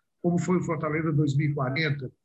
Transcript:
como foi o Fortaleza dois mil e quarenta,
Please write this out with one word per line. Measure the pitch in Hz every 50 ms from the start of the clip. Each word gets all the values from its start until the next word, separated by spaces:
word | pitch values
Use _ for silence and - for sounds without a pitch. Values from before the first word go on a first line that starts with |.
| _ _ _ _
como | - 175 175 160
foi | - 175 180 170
o |
Fortaleza | - 170 165 147 156 151 147 160 156 165
dois | 147 143 151 139 131
mil | 143 151 143
e | 143
quarenta, | 143 131 127 135 160 160 147 139 - 131 117 - _